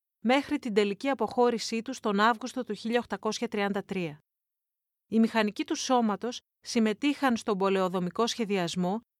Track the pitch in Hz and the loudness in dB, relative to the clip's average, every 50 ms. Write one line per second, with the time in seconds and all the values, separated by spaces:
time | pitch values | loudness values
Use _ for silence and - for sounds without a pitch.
0 | _ _ _ _ - 220 262 285 269 - 294 - - 247 196 214 208 202 202 - | _ _ _ _ 2 2 2 2 2 0 -4 -4 -4 0 2 2 2 2 0 -2
1 | - 277 269 - 220 202 - 247 240 240 233 214 - - 226 226 220 262 254 - | -2 -2 0 0 -2 -2 2 4 4 4 2 0 -4 -4 -4 -4 -4 -6 -10 -4
2 | - 214 196 202 214 233 240 226 254 233 - 254 240 - 208 - - 226 233 240 | -2 0 2 4 4 4 4 2 -4 -8 -6 -6 -6 -6 -8 -6 -4 0 0 0
3 | 233 - 214 185 - 214 208 - 240 214 - 208 202 202 202 202 190 - 190 185 | 0 -2 -8 -4 -4 -4 -4 -4 -6 -4 -2 -2 0 0 -2 -4 -4 -4 -6 -4
4 | 170 156 147 - _ _ _ _ _ _ _ _ _ _ _ _ _ _ _ _ | -4 -6 -8 -12 _ _ _ _ _ _ _ _ _ _ _ _ _ _ _ _
5 | _ - 208 226 226 226 - 226 208 208 190 - - - 330 - - - 262 247 | _ -2 2 2 2 4 2 0 0 0 -2 -4 -4 -4 -4 -4 0 0 2 2
6 | 233 214 196 - - 240 240 - _ _ _ _ - - - 233 220 214 208 - | 2 0 -2 -2 -6 -8 -8 -10 _ _ _ _ -12 -2 0 2 2 2 0 0
7 | - 294 277 - 285 262 233 214 - 240 208 185 196 196 196 190 185 180 180 185 | 0 0 0 2 2 2 2 0 0 -2 0 2 2 2 4 2 2 0 0 -2
8 | 180 180 - - 233 233 - - 226 185 202 190 170 165 - 180 180 180 202 233 | -2 -2 0 0 -2 0 0 -4 -2 -2 0 0 0 -2 -2 -2 -2 -2 -2 -4
9 | - _ _ | -8 _ _